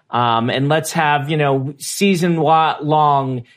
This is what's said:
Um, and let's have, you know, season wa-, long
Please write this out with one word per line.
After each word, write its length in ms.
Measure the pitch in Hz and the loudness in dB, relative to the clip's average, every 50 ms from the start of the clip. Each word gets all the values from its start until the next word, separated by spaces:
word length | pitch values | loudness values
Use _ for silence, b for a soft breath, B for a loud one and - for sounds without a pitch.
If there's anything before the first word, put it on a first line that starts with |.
| b b | b b
Um, 400 | - 120 120 120 113 113 117 123 | -2 0 0 2 2 0 0 0
and 200 | 107 131 139 143 | -2 0 0 0
let's 220 | 156 160 151 - - | 0 0 -2 -4 -2
have, 360 | 170 160 147 147 143 139 147 | -2 0 0 0 0 -2 -2
you 80 | 165 | -2
know, 380 | 151 143 139 139 135 131 139 - | 0 0 0 0 0 -2 -6 -10
season 640 | - - - - - 202 196 190 165 180 175 170 165 | -10 -12 -10 -4 0 2 2 2 2 0 0 0 2
wa-, 360 | 147 147 160 160 160 147 - - | 2 2 2 2 2 0 -2 -4
long 600 | 151 147 156 156 151 147 143 139 135 131 131 127 117 b b | -2 0 2 2 4 2 2 2 0 -2 -6 -8 -8 b b